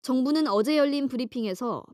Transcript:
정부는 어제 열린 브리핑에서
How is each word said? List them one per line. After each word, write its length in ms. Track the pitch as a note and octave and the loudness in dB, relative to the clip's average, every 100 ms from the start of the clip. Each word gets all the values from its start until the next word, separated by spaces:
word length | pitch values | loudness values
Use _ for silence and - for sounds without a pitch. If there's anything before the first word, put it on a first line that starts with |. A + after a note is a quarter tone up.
| - | 0
정부는 400 | B3+ C4 D#4 D4+ | 0 2 2 2
어제 320 | G3+ A3 D4+ | 2 2 2
열린 300 | C#4+ C#4+ C4+ | 2 0 -2
브리핑에서 720 | B3+ B3 B3+ A3 F#3 B3 E3 - | -4 -6 -4 -4 -4 -4 -6 -10